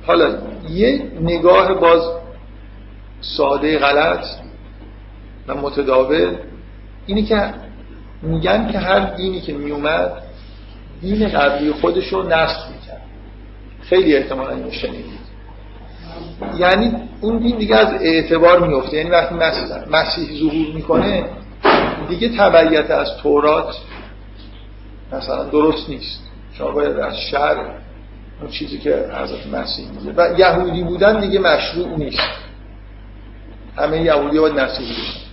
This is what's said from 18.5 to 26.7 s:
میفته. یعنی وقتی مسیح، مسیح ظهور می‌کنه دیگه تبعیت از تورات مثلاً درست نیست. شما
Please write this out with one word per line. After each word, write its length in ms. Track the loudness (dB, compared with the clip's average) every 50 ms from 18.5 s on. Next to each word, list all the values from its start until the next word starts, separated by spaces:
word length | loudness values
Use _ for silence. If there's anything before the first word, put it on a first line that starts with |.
| 8 8 6
میفته. 300 | 4 2 0 -2 -2 -4
یعنی 120 | -4 -2 2
وقتی 260 | 2 2 2 2 0
مسیح، 540 | 0 0 0 0 -2 -6 -8 -8 -10 -6 0
مسیح 500 | 0 0 0 0 -4 -6 -6 -8 -4 -2
ظهور 360 | -2 0 0 0 -2 -2 -4
می‌کنه 500 | -8 -2 0 2 2 2 0 -2 -2 -4 -6 -10 -12 -16 -18 -18 -2 2 2 4 4 2 -2 -4 -8 -6 -6
دیگه 280 | -4 -2 -2 -2 2
تبعیت 540 | 4 4 8 8 8 6 8 4 2 2 2
از 260 | 0 0 0 -2 -6
تورات 580 | -4 0 2 4 4 4 4 2 2 0 -4 -8 -12 -14 -16 -16 -16 -16 -18 -18 -18 -20 -20 -20 -18 -20 -20 -20 -20 -20 -20 -20 -20 -20 -20 -20 -20 -14 -10 -10
مثلاً 300 | -10 -6 -4 -4 -4 -4
درست 460 | 0 2 4 4 4 2 0 -4 -8
نیست. 300 | -10 -10 -10 -12 -14 -14 -18 -18 -20 -20 -20 -18 -10
شما 180 | -6 -6 -4